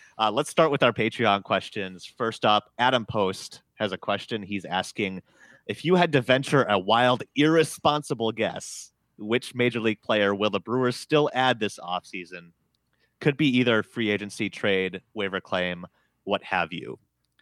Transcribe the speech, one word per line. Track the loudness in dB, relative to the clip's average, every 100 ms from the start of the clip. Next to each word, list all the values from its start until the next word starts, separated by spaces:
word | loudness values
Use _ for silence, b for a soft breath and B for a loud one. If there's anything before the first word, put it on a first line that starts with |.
| B B
uh, | -2
let's | 0 0
start | 2 2
with | 4
our | 2
Patreon | 2 -2 0 2 0
questions. | 0 -2 -2 -8 -10 -12
First | -16 -6 -6 0
up, | 2 2 2 0
Adam | 2 2 0
Post | -2 -2 -2 -10 -20 _ -6
has | -6
a | -4
question. | -4 -6 -4 -10
He's | -6 -8 -4
asking, | -4 -4 -4 -6 -6 -14 b b b b
"If | -4
you | 2
had | 4 4
to | 2
venture | 4 2 4 2
a | 4 2
wild, | 2 4 4 2 -2 2
irresponsible | 4 4 2 0 0 0 -2 -4 -2
guess, | -2 -4 -4 -12 -14 -18 _ _ -12
which | -2 -2 -2
major | -2 0 0
league | -2 -2
player | 0 2 2
will | 2 0
the | 0
Brewers | -2 0 0 -2
still | 0 0 2
add | 2 2 2
this | -2 -6
offseason? | -8 -8 -8 -14 -14 -16 -18 _ _ _ _ _ _ -4
Could | -2 2
be | 2 4
either | 4 2
free | 0 -2 0
agency, | 0 -4 -6 -8
trade, | -4 0 0 -2 -6 -12
waiver | -6 -4 -4
claim, | -4 -4 -4 -6 -12 _ _ _
what | -4 -4
have | -2 -2 -2
you." | -6 -12 -16 _ _ _ _